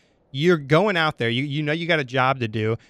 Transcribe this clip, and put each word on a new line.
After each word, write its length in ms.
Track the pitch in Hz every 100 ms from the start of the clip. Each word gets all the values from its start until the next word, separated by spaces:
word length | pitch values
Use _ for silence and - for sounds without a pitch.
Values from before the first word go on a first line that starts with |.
| _ _ _
you're 260 | 131 170 170
going 400 | 135 151 214 175
out 220 | 156 -
there. 100 | 117
You, 140 | 117 143
you 180 | 143
know 80 | 147
you 160 | 160 165
got 120 | 160
a 20 |
job 380 | 131 131 127 131
to 80 | 113
do. 260 | 110 107 113